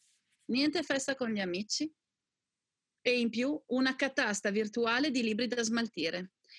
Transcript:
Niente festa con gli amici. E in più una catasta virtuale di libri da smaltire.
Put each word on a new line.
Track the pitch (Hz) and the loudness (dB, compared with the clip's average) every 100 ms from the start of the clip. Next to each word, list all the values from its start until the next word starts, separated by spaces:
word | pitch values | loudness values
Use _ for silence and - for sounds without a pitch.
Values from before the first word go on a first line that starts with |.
| _ _ _ _ - | _ _ _ _ -2
Niente | 233 294 339 | 2 2 2
festa | - 269 277 269 | 0 -2 0 -2
con | 240 | -2
gli | 208 | -2
amici. | 190 175 214 - 311 _ _ _ _ _ _ _ _ _ _ _ 247 | -2 -2 -4 -4 -4 _ _ _ _ _ _ _ _ _ _ _ 0
E | 247 | 2
in | 233 | 2
più | 214 262 302 - | 0 0 -2 -2
una | 254 262 262 | 0 0 0
catasta | 277 277 240 202 208 | -2 0 -2 0 -2
virtuale | 202 214 233 226 240 302 | 0 -2 0 0 2 2
di | 254 | 2
libri | 226 214 247 | 0 0 0
da | 247 | 0
smaltire. | 220 233 226 - 160 170 185 _ _ | 0 0 -2 -2 -4 -4 -8 _ _